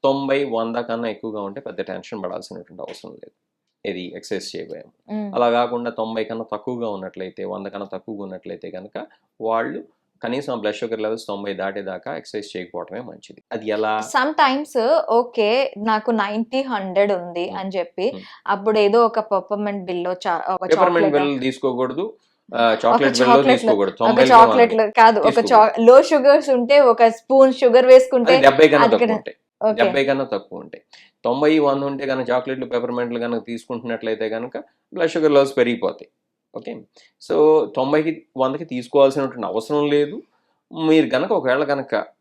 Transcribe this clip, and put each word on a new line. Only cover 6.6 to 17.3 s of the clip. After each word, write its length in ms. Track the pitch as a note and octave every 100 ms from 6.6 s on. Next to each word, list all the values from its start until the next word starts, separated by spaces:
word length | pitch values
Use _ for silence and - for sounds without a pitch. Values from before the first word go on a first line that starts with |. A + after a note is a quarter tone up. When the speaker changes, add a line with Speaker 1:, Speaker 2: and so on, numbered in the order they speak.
| - B2 A#2
Speaker 1:
ఉన్నట్లయితే, 560 | G2 F#2 F#2 F#2 -
వంద 220 | F#2+ G2 G2
కన్నా 200 | G2 G2
తక్కువగా 300 | F#2+ - G#2+
ఉన్నట్లయితే 480 | G2 F#2 F2+ F2 G2+
కనుక 360 | F#2+ G2 - - _ _ _
వాళ్ళు 440 | A2 A2+ A#2+ C3 - _ _ _
కనీసం 300 | A#2 B2+ C#3+
ఆ 40 | A#2+
బ్లడ్ 180 | G#2
షుగర్ 260 | G#2 A#2 A2
లెవెల్స్ 260 | G#2+ A2+ -
తొంభై 280 | G2+ G2+
దాటేదాకా 600 | F#2+ G2 G2+ F#2+ F#2 - C#3
ఎక్సర్సైజ్ 400 | - G#2+ G#2 -
చేయకపోవడమే 440 | F2 F2 E2+ G#2
మంచిది. 420 | B2 D#2 - - _
అది 180 | G#2+ G#2+
ఎలా? 320 | G#2+ G#3+ A2 - C#4+
Speaker 2:
Sometimes, 800 | C4+ D#4 C#4+ C4+ D4 C4 A#3 D#4+ -
ఓకే, 680 | A#3 A#3+ A#3 G#3 A#3+ C4+ -
నాకు 320 | G#3+ G#3+ G#3+
నైంటీ, 520 | A3 G3+ G#3+ A3+ C4
హండ్రెడ్ 500 | C4+ A3+ F#3+ F#3 G3+
ఉంది 360 | F#3+ F3